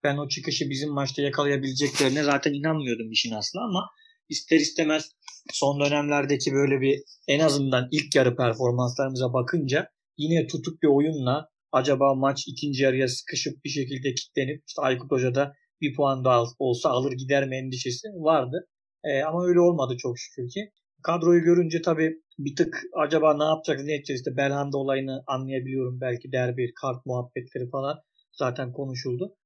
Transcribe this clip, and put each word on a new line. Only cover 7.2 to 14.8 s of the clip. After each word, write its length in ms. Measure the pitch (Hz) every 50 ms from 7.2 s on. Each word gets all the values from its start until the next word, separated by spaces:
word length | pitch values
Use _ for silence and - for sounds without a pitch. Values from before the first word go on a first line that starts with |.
| _ -
en 120 | 139 147
azından 480 | 160 156 139 143 139 135 131 123 123 127
ilk 240 | - 151 143 143 -
yarı 220 | 147 131 123 120
performanslarımıza 960 | - 131 120 113 113 127 120 123 123 123 123 123 - 139 131 131 127 127 123 123
bakınca 560 | 131 123 123 - 175 151 131 131 156 190 - _ _ _ _ _
yine 300 | - 147 151 165 165 151
tutuk 360 | - - 143 - - 160 - -
bir 60 | 156
oyunla 640 | 139 139 147 156 160 147 131 123 131 147 160 _ _ _ _ _ -
acaba 420 | 131 127 139 139 131 139 139 135
maç 340 | 135 135 135 135 135 - -
ikinci 340 | 123 - - 147 139 127 139
yarıya 260 | 135 127 131 135 123
sıkışıp 560 | 127 - - - - 139 - 151 - - _
bir 60 | 147
şekilde 440 | 135 143 135 123 143 131 131 139 123
kilitlenip 480 | 127 - _ _ - 135 131 151 - _
işte 160 | - - -